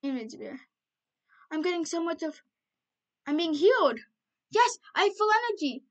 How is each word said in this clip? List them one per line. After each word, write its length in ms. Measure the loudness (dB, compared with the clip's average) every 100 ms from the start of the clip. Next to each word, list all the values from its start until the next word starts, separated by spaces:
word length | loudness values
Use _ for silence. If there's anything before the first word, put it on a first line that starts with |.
| -6
Invisibear. 540 | -6 -8 -12 -14 -14 -18 _ _ _ _ _ _ _ _
I'm 120 | -2
getting 220 | 0 0 -2
so 180 | -2
much 180 | -2 -2
of, 200 | -6 -8 _ _ _ _ _ _ _ _ -4
I'm 120 | -2
being 160 | 0
healed. 460 | 4 4 6 2 0 -12 _ _ _ _
Yes, 260 | 2 2 2 -8 0
I 100 | 0
have 120 | 2
full 120 | 2 2 0
energy. 340 | -4 -4 -6 _